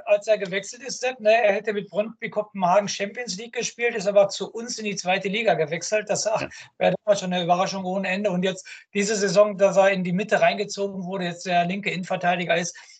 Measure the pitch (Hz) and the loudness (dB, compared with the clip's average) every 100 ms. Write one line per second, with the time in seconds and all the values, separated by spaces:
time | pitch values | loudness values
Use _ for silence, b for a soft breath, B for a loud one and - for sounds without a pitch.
0 | - 208 220 208 190 196 196 247 269 - | 0 0 2 0 0 -6 -8 -14 -12 -6
1 | 254 254 214 226 214 202 208 208 185 175 | -4 0 4 4 4 2 0 -6 -4 -4
2 | 226 - 226 - 208 196 180 196 202 - | -4 -4 -8 -6 -6 -2 4 4 2 -4
3 | 202 226 240 180 233 240 220 - 240 233 | -6 -6 -10 -10 -10 -6 -6 -2 -2 -2
4 | 190 202 196 - 190 226 233 - 214 202 | 2 4 4 2 -8 -8 -10 -8 -6 -6
5 | 180 185 196 208 220 156 156 165 - 214 | -2 -2 0 -2 2 2 0 -4 -2 -2
6 | 208 196 208 220 - B B - 185 180 | -2 -2 0 -2 -4 B B 0 0 0
7 | - 196 185 180 170 175 190 196 185 190 | 2 2 2 -2 2 2 2 -2 -4 -4
8 | 190 190 208 180 185 185 B B B 202 | -2 -2 0 0 -2 -2 B B B -4
9 | 202 214 202 180 208 190 196 180 196 190 | 0 0 2 4 4 6 2 6 4 4
10 | 180 180 220 202 165 196 202 - 196 190 | 0 -2 0 4 4 2 -4 -4 -6 -6
11 | 180 190 175 170 190 175 175 196 180 165 | -8 -6 -6 -6 -2 0 0 -2 -4 -6
12 | 185 185 175 180 175 170 175 B B B | -4 -2 0 0 0 0 -2 B B B